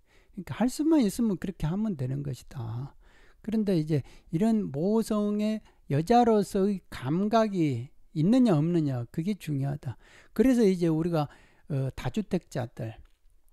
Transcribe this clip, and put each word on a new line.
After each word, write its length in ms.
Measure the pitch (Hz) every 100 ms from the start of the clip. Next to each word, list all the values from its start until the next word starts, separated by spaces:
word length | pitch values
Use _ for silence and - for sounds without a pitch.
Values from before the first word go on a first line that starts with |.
| _ _ _
그러니까 220 | - 180 -
할 140 | 247
수만 320 | - 311 320
있으면 360 | 214 - 233 185
그렇게 280 | - 190 151
하면 320 | 185 220 160
되는 240 | 127 139
것이다. 760 | 139 127 - - 110 117 117 - - - - _
그런데 340 | - 220 208 180
이제 260 | 151 151 - - -
이런 420 | 165 220 220 185
모성의 920 | 139 180 220 220 214 208 208 214 220 - _ -
여자로서의 920 | 143 165 233 233 220 196 202 196 196 -
감각이 960 | - 123 165 208 226 220 196 156 120 127 - -
있느냐 420 | 170 156 254 240 156
없느냐 500 | 160 175 151 127 117
그게 280 | - 165
중요하다. 640 | 202 - 143 139 139 - - - - -
그래서 320 | - 240 240
이제 240 | 208 185 170
우리가, 400 | 156 170 165 147 - _ _ -
어, 200 | 139 135 -
다주택자들 1000 | - - 202 180 - 147 123 - 117 - - _ - _ _